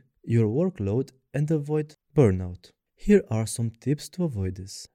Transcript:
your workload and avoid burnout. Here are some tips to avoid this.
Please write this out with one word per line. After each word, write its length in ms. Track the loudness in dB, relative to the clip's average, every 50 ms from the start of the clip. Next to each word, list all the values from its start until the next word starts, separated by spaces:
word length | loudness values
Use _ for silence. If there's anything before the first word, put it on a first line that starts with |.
| _ _ _ _
your 240 | -6 0 2 2 2
workload 640 | 2 2 0 -2 -2 -2 -4 -4 -2 -2 -2 -4 -4 _ _ _ _ -6
and 160 | -4 -2 0
avoid 460 | -2 -2 -2 -2 -4 -4 -4 -6 -10 _ _ _ 4
burnout. 560 | 4 6 6 4 2 -4 -8 -10 -14 _ -20 _ _ _ _ _
Here 300 | _ 2 4 4 4 4 2
are 160 | -2 -2 -2
some 240 | -4 -4 -4 -4 -4
tips 380 | -6 _ -4 -4 -4 -4 -4 -14
to 120 | -8 -4
avoid 320 | -4 -4 -2 -4 -4 -4 -4
this. 320 | -8 -12 -16 -16 -18 -18 -20